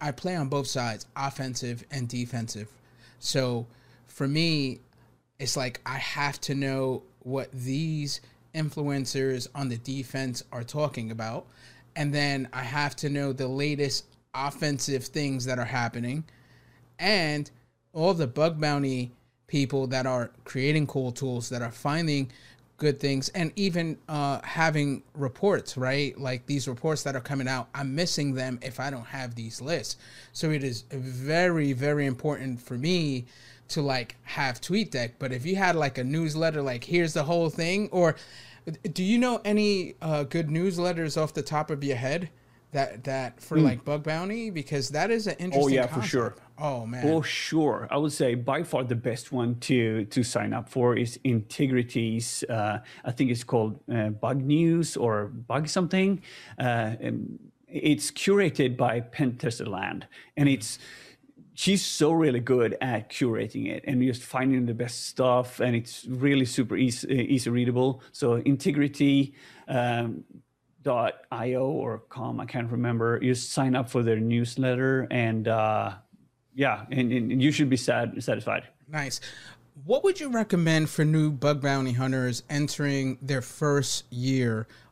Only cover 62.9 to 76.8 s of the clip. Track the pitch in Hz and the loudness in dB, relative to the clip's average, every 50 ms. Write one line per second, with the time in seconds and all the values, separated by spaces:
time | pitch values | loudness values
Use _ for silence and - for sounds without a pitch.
62.9 | 120 104 - - - - 143 120 113 110 110 107 - 110 92 90 82 - - - | -2 -2 -4 -6 -2 0 0 0 2 0 -2 -4 -4 -6 -6 -4 -6 -6 -4 -2
63.9 | 135 127 123 131 120 120 - - - 131 127 131 135 127 123 120 117 113 123 117 | 2 2 2 2 2 -2 -6 -6 -4 0 2 2 2 2 2 0 -2 -2 -4 -6
64.9 | 120 - - - - - 131 127 123 127 123 120 - - - 123 120 113 113 - | -6 -8 -10 -8 -2 2 4 4 6 4 2 0 -2 0 0 2 2 0 -2 -4
65.9 | - - - - 127 123 127 143 143 135 131 120 - - 127 107 - 90 127 123 | -10 -14 -10 -8 -4 0 2 4 4 4 2 2 2 0 0 0 2 2 2 2
66.9 | 117 - - - 131 131 117 - 139 127 120 - 120 123 123 120 123 123 127 131 | 0 -2 -2 -2 0 0 2 2 2 2 2 0 0 2 2 2 2 2 2 2
67.9 | 131 - - - - - - 120 117 120 120 - 139 131 - - 143 147 143 143 | 0 -2 -8 -16 -6 -2 2 2 2 4 4 2 2 4 2 2 2 2 2 0
68.9 | 143 - 147 143 139 139 139 135 - - - - - - - - 135 127 120 123 | 2 2 4 6 6 6 4 2 -2 -10 -20 -20 -20 -20 -10 -4 0 0 2 2
69.9 | 120 117 120 117 110 - - - - - - _ _ _ _ _ _ _ - 143 | 0 0 -2 -2 -4 -8 -10 -14 -20 -20 -20 _ _ _ _ _ _ _ -2 0
70.9 | 123 120 113 107 - - - _ - 120 117 123 127 127 131 131 156 143 - 117 | 2 2 2 0 -2 -4 -10 _ -6 -4 -2 -2 0 0 0 0 0 -2 -2 -4
71.9 | 113 107 - _ - 131 120 123 120 113 - 120 - 139 120 117 120 120 120 120 | -6 -6 -10 _ -12 -8 -8 -6 0 0 0 0 2 -2 -2 0 2 2 4 4
72.9 | 120 113 113 117 117 117 - 127 127 123 - - - - 135 131 127 127 131 120 | 4 4 6 4 4 6 6 4 4 4 2 0 2 2 4 6 4 4 2 2
73.9 | - 127 120 113 113 107 113 113 117 117 117 117 - - 131 127 127 123 131 131 | 2 2 4 4 4 4 4 4 4 4 2 2 0 0 2 2 4 4 4 4
74.9 | 135 131 127 - - 127 117 113 110 110 107 113 113 110 107 110 107 107 107 104 | 4 2 2 2 0 2 2 2 2 2 2 2 4 4 4 4 2 2 0 -2
75.9 | 98 95 - _ - _ _ _ _ _ _ _ _ 127 139 135 110 104 | -4 -8 -16 _ -20 _ _ _ _ _ _ _ _ 0 2 2 2 0